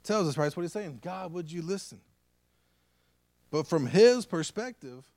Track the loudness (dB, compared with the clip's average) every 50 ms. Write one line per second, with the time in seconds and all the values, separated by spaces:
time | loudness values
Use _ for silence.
0 | -4 0 2 2 2 2 2 2 0 0 0 -2 -6 -4 -4 -6 -8 -8 -10 -10
1 | -10 -10 -8 -8 -8 -8 -6 -8 -8 -8 -8 -8 -6 -6 -6 -6 -8 -10 -18 -20
2 | -20 _ _ _ _ _ _ _ _ _ _ _ _ _ _ _ _ _ _ _
3 | _ _ _ _ _ _ _ _ _ _ -4 -4 -2 0 0 0 0 2 6 8
4 | 8 8 8 6 0 -4 -4 -4 -4 -4 -6 -8 -10 -10 -10 -14 -18 -18 -18 -18
5 | -20 _ _